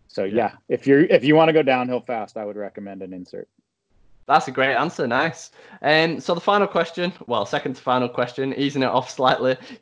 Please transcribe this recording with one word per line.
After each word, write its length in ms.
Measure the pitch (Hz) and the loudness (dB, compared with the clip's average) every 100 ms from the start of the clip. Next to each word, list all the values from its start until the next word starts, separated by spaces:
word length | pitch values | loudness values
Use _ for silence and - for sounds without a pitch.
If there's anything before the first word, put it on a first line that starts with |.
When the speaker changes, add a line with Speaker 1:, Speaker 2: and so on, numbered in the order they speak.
| _ | _
Speaker 1:
So 160 | - 98 | -6 -2
Speaker 2:
Yeah. 100 | 110 | -2
Speaker 1:
yeah, 160 | 104 - - | -2 -6 -6
if 200 | 127 135 | -2 4
you're, 140 | 139 175 | 6 6
if 180 | 175 | 4
you 120 | 131 151 | 6 6
wanna 180 | 160 | 6
go 100 | 160 | 4
downhill 380 | 135 127 127 123 | 2 0 0 -4
fast, 340 | - 117 101 113 | -4 -8 -8 -10
I 80 | |
would 120 | 104 104 | -10 -10
recommend 440 | 101 - 101 98 | -12 -12 -14 -12
an 120 | 95 | -14
insert. 340 | 90 90 95 - _ _ _ _ _ _ - - | -14 -14 -16 -16 _ _ _ _ _ _ -16 2
Speaker 2:
That's 200 | 151 - | 2 2
a 40 | |
great 220 | 131 135 | -2 0
answer. 320 | 123 156 - 131 | 0 -2 -4 -2
Nice. 460 | 127 156 127 - - - - | 0 -2 -6 -16 -20 -20 -4
Um, 360 | 143 156 165 156 | 2 2 2 -2
so 140 | - | -4
the 80 | 175 | -2
final 240 | - 202 196 | 0 2 2
question, 480 | 185 170 - 175 - - | 0 -2 -4 -6 -6 -6
well, 180 | 117 101 | -4 -2
second 300 | 147 143 127 | -4 -6 -6
to 60 | |
final 280 | - 127 123 | -2 -2 -2
question, 460 | 123 123 - 135 127 | -4 -6 -4 -6 -4
easing 260 | 139 135 | -4 0
it 60 | 127 | 0
off 200 | 127 127 | 0 -2
slightly. 480 | - 131 135 127 131 - 120 | 0 0 2 0 -2 -8 -8